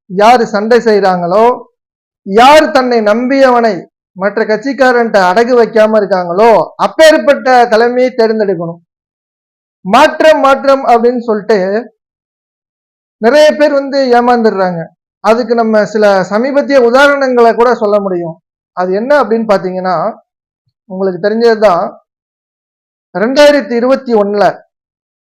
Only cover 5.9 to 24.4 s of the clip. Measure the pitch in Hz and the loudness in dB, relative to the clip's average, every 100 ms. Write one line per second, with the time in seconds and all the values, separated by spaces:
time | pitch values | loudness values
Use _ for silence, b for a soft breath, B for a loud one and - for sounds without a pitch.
5.9 | 220 190 190 175 175 233 202 151 - 190 | 0 0 -2 -2 0 2 2 0 -4 -4
6.9 | 294 311 311 - 247 262 254 240 220 240 | 2 4 4 2 0 2 2 2 2 0
7.9 | 247 254 247 226 220 202 175 170 170 _ | 0 -2 0 -2 0 -4 -4 -8 -12 _
8.9 | _ _ _ _ _ _ _ _ _ 185 | _ _ _ _ _ _ _ _ _ -2
9.9 | 233 302 311 320 294 269 269 277 269 262 | 2 2 2 2 2 2 0 0 0 0
10.9 | 233 233 247 233 214 208 214 185 208 247 | 0 0 -2 -4 -4 -2 -2 -2 -6 -8
11.9 | _ _ _ _ _ _ _ _ _ _ | _ _ _ _ _ _ _ _ _ _
12.9 | _ _ - 214 294 302 302 294 277 277 | _ _ -6 0 4 4 2 0 0 -2
13.9 | 277 262 240 240 240 220 190 185 170 160 | -2 0 2 2 0 0 -2 -4 -4 -10
14.9 | _ _ _ 202 226 226 233 226 214 202 | _ _ _ -2 -2 -2 -2 0 0 -2
15.9 | 214 208 196 185 208 262 277 233 277 233 | 0 0 0 -2 -4 -2 -2 0 2 2
16.9 | 254 285 277 262 247 233 208 247 226 214 | 4 2 2 0 2 2 2 0 0 -2
17.9 | 208 196 180 165 165 _ _ _ - 185 | -2 -2 -4 -6 -12 _ _ _ -8 -4
18.9 | 190 247 294 226 226 220 196 185 185 185 | -4 0 0 0 -2 -2 -2 -4 -6 -4
19.9 | 165 196 220 _ _ _ _ _ _ - | -4 -4 -10 _ _ _ _ _ _ -14
20.9 | 185 196 175 208 220 233 220 214 170 208 | -6 -6 -4 -4 0 0 2 0 0 -4
21.9 | - _ _ _ _ _ _ _ _ _ | -10 _ _ _ _ _ _ _ _ _
22.9 | _ _ 180 220 269 294 285 220 233 247 | _ _ -6 -2 2 2 2 -2 -2 -2
23.9 | 269 262 220 202 208 | -2 -2 -2 0 0